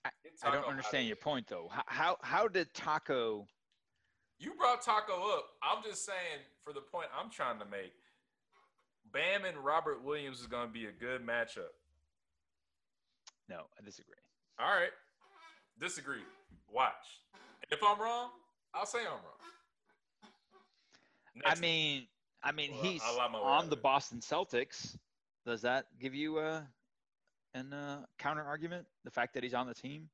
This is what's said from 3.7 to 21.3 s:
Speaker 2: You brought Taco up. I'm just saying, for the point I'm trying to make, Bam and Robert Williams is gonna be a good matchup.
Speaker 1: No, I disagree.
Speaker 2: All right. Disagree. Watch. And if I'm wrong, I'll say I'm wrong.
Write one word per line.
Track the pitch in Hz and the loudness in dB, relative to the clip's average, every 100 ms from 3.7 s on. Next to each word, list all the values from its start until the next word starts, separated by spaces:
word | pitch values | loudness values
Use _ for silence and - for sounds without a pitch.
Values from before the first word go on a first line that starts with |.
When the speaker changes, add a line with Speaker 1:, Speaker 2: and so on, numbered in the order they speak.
| _ _ _ _ _ _ _ | _ _ _ _ _ _ _
Speaker 2:
You | 180 415 | -12 4
brought | 247 240 | 4 6
Taco | 233 214 208 185 202 170 | 4 2 2 0 2 0
up. | - - | -2 -4
I'm | 147 220 | 0 0
just | 220 190 - | -2 -6 -4
saying, | 185 175 143 135 _ | -4 -4 -8 -12 _
for | 147 | -10
the | 143 | -10
point | 143 175 156 135 | -6 -6 -4 -6
I'm | 220 | -8
trying | - 135 113 | -4 -2 -2
to | 101 | -6
make, | 101 92 - _ _ _ _ _ _ _ _ _ _ 107 | -8 -8 -14 _ _ _ _ _ _ _ _ _ _ -8
Bam | 135 170 196 190 | -2 0 0 -2
and | 151 | -2
Robert | 135 160 156 131 | 2 2 2 -4
Williams | 131 147 139 123 | -2 -4 -4 -8
is | 120 | -6
gonna | 120 120 | -4 -4
be | 113 107 | -6 -8
a | |
good | 92 120 127 117 | -6 -4 -4 0
matchup. | 120 113 107 85 - _ _ _ _ _ _ _ _ _ _ _ _ _ _ - _ - | 0 0 -4 -10 -14 _ _ _ _ _ _ _ _ _ _ _ _ _ _ -20 _ -14
Speaker 1:
No, | 85 76 - | -14 -14 -18
I | 104 | -18
disagree. | - - - _ _ _ - | -18 -20 -20 _ _ _ -2
Speaker 2:
All | 139 | 4
right. | 196 185 - _ _ - - - - _ - | 4 4 -2 _ _ -20 -20 -20 -20 _ -8
Disagree. | 180 156 139 123 92 - _ - _ | -6 -6 -6 -8 -8 -20 _ -20 _
Watch. | 110 - - - - _ | 2 2 2 -14 -20 _
And | - - - - | -20 -20 -20 -4
if | 151 | 4
I'm | 208 202 | 6 6
wrong, | 226 240 247 - _ _ _ | 2 0 -2 -10 _ _ _
I'll | 165 208 | -4 -2
say | 240 | -2
I'm | 208 | -2
wrong. | 127 87 - 349 - _ _ _ _ _ _ - _ _ 381 _ _ _ - _ _ _ | -6 -10 -18 -20 -20 _ _ _ _ _ _ -20 _ _ -20 _ _ _ -20 _ _ _